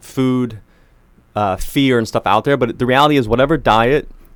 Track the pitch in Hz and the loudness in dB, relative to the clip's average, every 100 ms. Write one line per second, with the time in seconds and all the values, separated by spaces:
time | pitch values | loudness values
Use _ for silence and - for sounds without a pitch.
0 | - - 131 127 123 110 - _ _ _ | -10 -4 0 0 -4 -8 -20 _ _ _
1 | _ _ _ 107 104 92 - 139 135 123 | _ _ _ -4 -2 -2 -4 0 0 0
2 | 113 117 - 104 135 139 120 107 123 131 | -2 -4 0 0 0 0 -2 -2 0 2
3 | 151 143 110 117 139 160 127 110 117 147 | 4 2 2 0 0 0 2 2 2 0
4 | - - - | -4 -14 -20